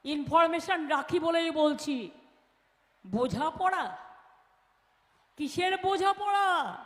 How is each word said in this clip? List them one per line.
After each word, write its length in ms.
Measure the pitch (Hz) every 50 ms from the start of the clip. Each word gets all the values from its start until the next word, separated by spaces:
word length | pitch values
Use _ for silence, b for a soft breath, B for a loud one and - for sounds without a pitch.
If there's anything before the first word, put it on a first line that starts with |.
| -
ইনফরমেশন 840 | 262 302 294 277 - 285 330 339 330 339 330 - - 381 339 311
রাখি 320 | 277 311 277 277 - - 349
বলেই 320 | 330 330 330 330 330 330
বলছি, 600 | 294 311 302 302 294 - - 294 277 247 208 165 - - - _ _ _ _ _ _ _ _ _ _ _ _ _ _ _ -
বোঝাপড়া? 920 | 190 185 226 247 262 - 233 302 320 330 - 370 370 381 349 277 185 - - - - - - - - - _ _ _ _ _ _ _ _ _ _ _ _ _ _ _ _ _ _ _ _
কিসের 400 | - 302 269 - 349 359 370 381
বোঝাপড়া? 1000 | 381 370 381 392 330 381 392 392 392 415 415 403 403 392 381 359 330 269 196 180 - -